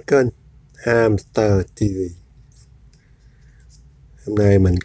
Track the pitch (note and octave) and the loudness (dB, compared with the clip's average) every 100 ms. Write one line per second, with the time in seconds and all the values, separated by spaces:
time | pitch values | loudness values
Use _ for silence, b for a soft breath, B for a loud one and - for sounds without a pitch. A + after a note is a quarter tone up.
0 | - C#3+ B2 - - - - - A#2+ A#2 | 0 0 0 -4 -18 -20 -20 -10 -2 0
1 | A2+ G#2 - - G#2+ G2 F2+ - G#2 F#2+ | 2 0 -4 -2 0 0 -4 -4 -4 -4
2 | F2+ F2 - - - - - - - b | -8 -12 -20 -20 -20 -20 -20 -20 -20 b
3 | b b b b b b b - - _ | b b b b b b b -20 -20 _
4 | - - - G#2+ G2+ G2+ F#2 F2+ | -20 -18 -8 0 2 4 2 0